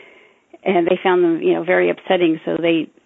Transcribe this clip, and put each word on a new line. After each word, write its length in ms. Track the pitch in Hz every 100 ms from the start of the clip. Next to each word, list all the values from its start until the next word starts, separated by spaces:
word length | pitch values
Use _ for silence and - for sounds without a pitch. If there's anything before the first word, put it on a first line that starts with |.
| - - - _ _ -
and 220 | - 185 170
they 100 | 180
found 220 | 190 180
them, 180 | 175 160
you 120 | 185
know, 100 | 170
very 260 | 170 185 180
upsetting. 500 | 175 - 185 170 160
So 120 | - 165
they, 320 | 170 165 - _